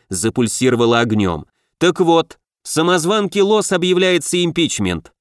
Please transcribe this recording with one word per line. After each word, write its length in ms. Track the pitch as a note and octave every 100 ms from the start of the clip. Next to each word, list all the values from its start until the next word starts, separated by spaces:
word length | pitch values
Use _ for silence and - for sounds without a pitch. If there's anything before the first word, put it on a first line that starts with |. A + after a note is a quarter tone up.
| _
запульсировала 920 | F#2 A2 C3 A#2 - B2+ A#2+ A#2 A#2
огнем. 460 | A#2 G#2+ F#2+ D#2+ - _ _ _
«Так 220 | F3 E3
вот, 380 | E3+ E3 D#3 - _ _
самозванке 760 | - D#3 E3+ F3+ E3 G#3+ G3+ G3+
Лос 300 | G3 G#3+ F#3+
объявляется 680 | F#3 F3+ F3+ F#3 F3 - F3+
импичмент». 680 | E3+ E3+ D#3+ - F#2+ E2+ - _